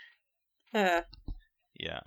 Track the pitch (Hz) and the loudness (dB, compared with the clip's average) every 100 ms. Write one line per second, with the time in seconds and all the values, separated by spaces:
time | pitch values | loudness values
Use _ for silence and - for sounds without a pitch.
0 | - _ _ _ _ _ _ 214 208 170 | -20 _ _ _ _ _ _ 2 4 2
1 | - - - - - _ _ - - 80 | 0 -8 -12 -12 -16 _ _ -12 -8 -8